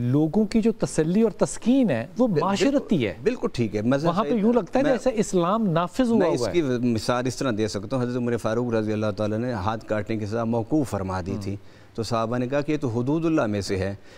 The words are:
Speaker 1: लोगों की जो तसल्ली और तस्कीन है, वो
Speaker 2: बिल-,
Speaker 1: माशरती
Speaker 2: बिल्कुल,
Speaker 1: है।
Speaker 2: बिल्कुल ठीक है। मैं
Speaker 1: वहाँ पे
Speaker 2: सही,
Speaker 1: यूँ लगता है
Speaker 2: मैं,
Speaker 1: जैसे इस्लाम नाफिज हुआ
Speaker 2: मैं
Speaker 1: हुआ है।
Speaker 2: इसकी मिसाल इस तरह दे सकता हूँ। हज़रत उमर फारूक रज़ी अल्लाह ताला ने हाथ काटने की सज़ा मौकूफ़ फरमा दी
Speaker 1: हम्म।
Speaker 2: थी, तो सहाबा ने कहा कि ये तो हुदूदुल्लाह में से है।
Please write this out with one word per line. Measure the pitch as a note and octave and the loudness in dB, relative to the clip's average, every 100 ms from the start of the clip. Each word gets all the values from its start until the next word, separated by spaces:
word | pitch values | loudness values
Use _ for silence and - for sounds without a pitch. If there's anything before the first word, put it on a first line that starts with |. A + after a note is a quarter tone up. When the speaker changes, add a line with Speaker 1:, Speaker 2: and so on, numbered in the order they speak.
| A#2+ | 0
Speaker 1:
लोगों | C#3 D#3+ F#3+ G#3 | 2 2 2 2
की | A3+ | 2
जो | A3 | 2
तसल्ली | G#3+ E3 - D#3 F#3+ | 0 -2 0 2 4
और | A3+ | 2
तस्कीन | - F3+ - A3 C4+ A3+ | 2 -2 0 2 4 4
है, | A#2 A#2 E3 | 0 -2 0
वो | B3 | 2
Speaker 2:
बिल-, | D3+ F#3 | 2 2
Speaker 1:
माशरती | G3 B3 | 2 2
Speaker 2:
बिल्कुल, | C#4 - F3+ | 2 2 0
Speaker 1:
है। | G#2+ F2+ | 0 -2
Speaker 2:
बिल्कुल | D3+ B3+ A#2 - | -4 -2 -4 -2
ठीक | A2+ G#2 | -2 0
है। | |
मैं | A2+ C#3 | 2 2
Speaker 1:
वहाँ | E3 F3 | 2 0
पे | A3 | 0
Speaker 2:
सही, | A#3 | 2
Speaker 1:
यूँ | G#3+ | 2
लगता | A#3+ F3 B3+ | 2 2 0
है | C#4+ | 2
Speaker 2:
मैं, | |
Speaker 1:
जैसे | A#3+ B3+ | 2 0
इस्लाम | A3+ - F#3 E3+ A3 G#3 | 0 0 2 2 2 2
नाफिज | D#3+ F3 - B3 | 0 0 0 2
हुआ | A#3 | 4
Speaker 2:
मैं | F3 C#3 | 2 2
Speaker 1:
हुआ | A2+ | 0
है। | F3 | 0
Speaker 2:
इसकी | C#3+ B2 A#2+ | 0 0 0
मिसाल | A2 - B2 B2+ | 0 0 0 0
इस | - | -2
तरह | C3+ | -2
दे | G#2 G#2+ | 0 -2
सकता | G2+ G#2 C3 | -2 -4 -4
हूँ। | B2 | -2
हज़रत | B2 | -2
उमर | A#2+ A#2 | -2 -2
फारूक | A2+ A2+ B2 | 0 0 0
रज़ी | A2+ G#2+ | 0 0
अल्लाह | G#2+ G#2+ | 0 -2
ताला | G#2 G#2+ G#2+ | -2 -2 -2
ने | B2 | -4
हाथ | A2+ G2 A2+ | -4 -4 -4
काटने | - G#2+ G#2 A2+ | -4 -4 -2 -4
की | G#2 | -4
सज़ा | A2+ A2+ | -4 0
मौकूफ़ | A#2 A2 D#3 C3+ | -2 0 0 0
फरमा | G2+ F#2 F#2 | -2 -4 -4
दी | F2+ | -6
Speaker 1:
हम्म। | A2 | -6
Speaker 2:
थी, | F#2+ G2+ - - - - | -6 -10 -12 -20 -14 -8
तो | |
सहाबा | G#2+ A2+ A2+ B2 | -2 -2 0 -2
ने | B2 | -2
कहा | C#3+ | -2
कि | C#3+ | -2
ये | D3+ | -2
तो | C#3 | -2
हुदूदुल्लाह | A2+ B2 E3 E3 D#3 A#2 | -2 0 0 2 2 0
में | G#2 | -2
से | G2 G2 | -2 -2
है। | F#2+ G2+ - | -2 -6 -14